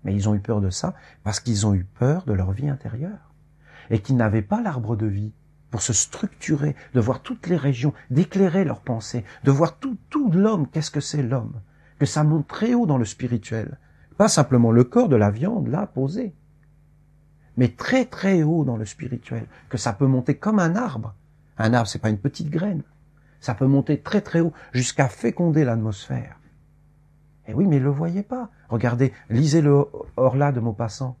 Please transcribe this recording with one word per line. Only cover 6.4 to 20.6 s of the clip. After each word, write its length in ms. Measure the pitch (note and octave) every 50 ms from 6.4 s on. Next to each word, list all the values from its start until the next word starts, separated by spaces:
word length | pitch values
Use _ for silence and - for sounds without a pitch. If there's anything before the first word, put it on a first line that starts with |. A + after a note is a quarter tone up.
| - - D#3+ C#3 C#3+ D3+ C#3+ - - - -
de 60 | B2+
voir 200 | G#2+ A#2+ B2+ -
toutes 280 | - - B3+ - - E3
les 80 | F3+
régions, 360 | D#3+ - C#3+ C3+ A#2 C3 D3+ - - - _
d'éclairer 540 | B2+ C#3 F#3+ - - G3 G3 F3+ D#3 F#3+ F#3+
leurs 160 | D3 A#2+ -
pensées, 440 | - - A#2+ A2+ - - - B2 G#2 - - - -
de 60 | C3+
voir 280 | C#3 C#3 E3+ D#3 - _
tout, 200 | - C4+ A#3+ - - _
tout 200 | - D#4 C#4+ A3+
l'homme, 380 | D#3+ F3+ G3 G#3+ A3 F#3 C#3+ -
qu'est-ce 240 | - D#3+ D3+ -
que 80 | - D3+
c'est 220 | C3+ - - D3+
l'homme ? 380 | C3+ A2+ C#3 B2+ A2 A2 - A#2 G2 _ _ _ _ _ _ _
Que 80 | C#3+
ça 180 | - - D#3 D3+
monte 220 | D3 D#3 D#3+ C#3+
très 260 | - - - G#3+ A#3
haut 140 | B3 A#3+ A#3+
dans 120 | E3+ D3 B2+
le 60 | A#2
spirituel. 760 | G#2 - _ C3 A#2+ B2 A2+ - - - A2+ A2 - - - _ _ _ _ - _ -
Pas 120 | - G3+ A3
simplement 420 | - - C#3+ - C#3 B2 A#2 A#2
le 140 | A2+ A#2+ B2
corps 240 | B2 - A#3+ B3 G3
de 80 | C3+
la 140 | A2 G#2+ G#2
viande, 380 | G#2 A2 C#3+ G3 A#3+ G#3 C3+ A2+
là, 180 | B2+ F3+ G#3
posé. 480 | - - C3 C3+ C3+ F3 A#3 B3+ G3 - _ _ _ _ _ _ _ _ _ _ _ _ _ _ _ _ _ _ _ _ _ _ _ - -
Mais 100 | B2+ A#2+
très, 380 | - - - - B3 C4 B3
très 360 | B3 - - - G3 G3 F3
haut 220 | D#3 D3+ E3 E3 D3
dans 120 | C3 A#2+
le 100 | G#2+ A2
spirituel. 600 | G2+ - - - C3+ B2+ A#2 - - B2 A#2 A2 - - - - -
Que 80 | -
ça 160 | G2+ - B2
peut 140 | G#2+ - C#3+
monter 300 | C3+ C3 B2+ B2 - C#3+
comme 220 | - - G#3 A3
un 160 | G3+